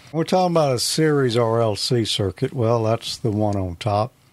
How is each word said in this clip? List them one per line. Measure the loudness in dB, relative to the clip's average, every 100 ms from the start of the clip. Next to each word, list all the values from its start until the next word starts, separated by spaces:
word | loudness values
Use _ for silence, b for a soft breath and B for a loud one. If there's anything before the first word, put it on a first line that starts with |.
| -6
We're | -6
talking | 0 0 2
about | 2 2 0
a |
series | -2 0 2 2 2 2
R | 2 2
L | 2 0
C | -2 0 0
circuit. | -2 -2 -2 -4
Well, | 0 0 2
that's | 2 -2 -4 -6
the | -2
one | 0 0 -2
on | -4 -6
top. | -2 0 -2 -6 b